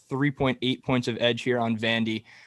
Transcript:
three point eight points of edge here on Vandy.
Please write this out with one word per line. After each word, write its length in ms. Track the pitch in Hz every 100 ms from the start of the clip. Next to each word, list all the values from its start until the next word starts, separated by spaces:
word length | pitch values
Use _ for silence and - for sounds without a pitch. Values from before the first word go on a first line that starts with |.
| -
three 220 | 135 143
point 260 | 139 135 123
eight 200 | 123 131
points 260 | - 127 123
of 80 | 113
edge 220 | 120 117
here 160 | 127 123
on 180 | 117 110
Vandy. 480 | 113 113 113 110 - -